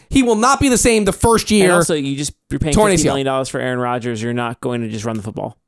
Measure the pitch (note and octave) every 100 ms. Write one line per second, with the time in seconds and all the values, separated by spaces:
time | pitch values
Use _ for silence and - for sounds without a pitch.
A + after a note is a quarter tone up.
0 | _ C4+ A#3+ G#3+ A#3+ C4+ C#4+ A#3+ B3 A3
1 | G3 - A3+ A3+ - G#3 F#3 F3 E3 D#3
2 | C#3 C#3 D3 - _ C#3 D#3 D3 G#3+ F3
3 | D3 C#3 C3+ C3+ C3 C3 B2+ B2+ B2 B2
4 | A#2+ A2 A#2 A#2+ A#2+ A#2 B2 A#2+ A2+ G#2+
5 | A2+ A2 G#2 - - -